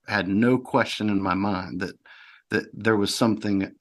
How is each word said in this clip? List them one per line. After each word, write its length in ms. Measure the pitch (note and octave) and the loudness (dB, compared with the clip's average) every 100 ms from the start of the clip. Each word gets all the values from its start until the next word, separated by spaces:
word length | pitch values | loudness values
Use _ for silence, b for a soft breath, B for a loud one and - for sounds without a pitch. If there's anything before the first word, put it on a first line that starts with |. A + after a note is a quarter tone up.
| - | -4
had 220 | G#2 F2+ | -2 0
no 300 | G2 A#2+ B2+ | 2 4 2
question 520 | B2+ C3 A2+ - G#2+ | 2 0 0 -2 -2
in 120 | G2 | 0
my 120 | G2 | 0
mind 460 | F#2 G2+ F#2 F2+ F#2 | 0 0 -2 -6 -6
that, 160 | - - B B B B - | -8 -10 B B B B -4
that 160 | G#2+ - | -4 -4
there 240 | - A2 G#2+ | -2 2 2
was 180 | G2+ - | 2 2
something 560 | A#2 G#2 G#2+ G2 F#2+ - | 2 2 0 0 -2 -4